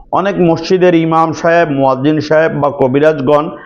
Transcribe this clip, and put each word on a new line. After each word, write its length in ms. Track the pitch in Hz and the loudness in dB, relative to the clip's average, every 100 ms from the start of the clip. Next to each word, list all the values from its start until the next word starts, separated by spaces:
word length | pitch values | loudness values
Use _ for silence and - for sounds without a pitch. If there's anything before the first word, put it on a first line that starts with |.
| - | -6
অনেক 240 | 147 196 190 | -4 -2 0
মসজিদের 540 | 175 160 165 185 180 165 | 0 0 -2 2 2 2
ইমাম 380 | 165 160 160 | 2 0 0
সাহেব, 360 | 156 170 170 165 | -2 0 2 0
মুয়াজ্জিন 500 | 135 135 127 139 156 | 0 0 0 0 -2
সাহেব 320 | 151 156 160 | 0 0 0
বা 180 | 147 143 | -2 -4
কবিরাজগণ 800 | - 135 135 156 156 135 147 160 - | -2 0 2 2 0 0 0 0 -10